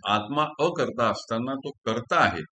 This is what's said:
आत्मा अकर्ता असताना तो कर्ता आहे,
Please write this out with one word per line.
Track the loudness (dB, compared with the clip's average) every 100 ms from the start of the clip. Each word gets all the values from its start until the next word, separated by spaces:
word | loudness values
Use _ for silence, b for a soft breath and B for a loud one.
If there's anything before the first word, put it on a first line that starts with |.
| 0
आत्मा | 0 0 0
अकर्ता | -2 0 0 2 -2 2 0
असताना | 0 -4 -4 -2 -4
तो | -8
कर्ता | -6 -4 -4 0 2
आहे, | 4 2 -8